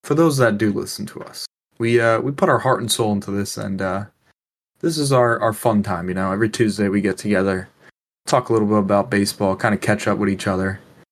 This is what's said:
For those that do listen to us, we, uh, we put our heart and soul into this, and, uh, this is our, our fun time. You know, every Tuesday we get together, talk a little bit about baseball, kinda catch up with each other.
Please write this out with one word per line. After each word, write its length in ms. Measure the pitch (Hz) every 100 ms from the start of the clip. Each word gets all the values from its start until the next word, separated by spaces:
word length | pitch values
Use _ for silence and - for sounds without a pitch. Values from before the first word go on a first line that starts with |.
For 100 | -
those 240 | 151 165 135
that 180 | 120 104
do 140 | 110
listen 320 | 101 98 - 107
to 140 | -
us, 260 | - - - _ _ _
we, 220 | 117 120
uh, 180 | 117 113
we 120 | 123
put 160 | 139 -
our 100 | 127
heart 220 | 131 123
and 100 | 117
soul 220 | - 110
into 180 | 101 98
this, 260 | 98 101 -
and, 220 | 104 95
uh, 220 | 95 95 104 _ _ _ _ _ _ _
this 160 | 165 156
is 140 | 143
our, 260 | 135 120 117
our 120 | 113
fun 300 | 107 120 107
time. 260 | 101 87 90
You 60 |
know, 180 | 92 95
every 160 | 98 110
Tuesday 400 | - 110 101 101
we 120 | 101
get 160 | 98 92
together, 500 | 104 98 98 92 95 _ - _ _ _ -
talk 220 | 139 -
a 40 |
little 120 | 113 104
bit 120 | 107
about 320 | 95 101 98
baseball, 440 | 101 101 - 101
kinda 220 | 95 117 101
catch 320 | - 104 -
up 80 | 101
with 120 | 101
each 160 | 98 -
other. 320 | 92 95 101 - - _